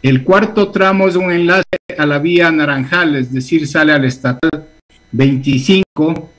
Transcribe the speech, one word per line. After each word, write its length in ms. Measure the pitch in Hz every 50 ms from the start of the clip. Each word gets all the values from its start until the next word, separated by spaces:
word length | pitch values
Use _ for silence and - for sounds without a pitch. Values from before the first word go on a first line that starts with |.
| -
El 200 | 135 135 131 131
cuarto 460 | - 185 202 214 214 214 214 202 196
tramo 380 | - 196 190 190 190 190 190
es 80 | 190 175
un 160 | 180 185 180
enlace 320 | 175 175 170 170 180 190 175 _ - - _ _ -
a 80 | 151 151
la 140 | 147 143 143
vía 320 | 147 170 175 175 170 165
Naranjal, 640 | 160 156 151 143 139 135 127 135 175 175 175 160 147
es 180 | 135 127 123 131
decir, 340 | 131 127 - 165 160 151
sale 260 | 143 - 165 156 151 151
al 120 | 143 135
estatal 640 | 127 127 - - 127 123 127 - 160 156 151 - - - _ _ _ _ _ _ _
veinticinco 1160 | - 113 135 139 139 131 135 139 135 131 135 - 190 190 190 _ _ - 151 160 165 - - - _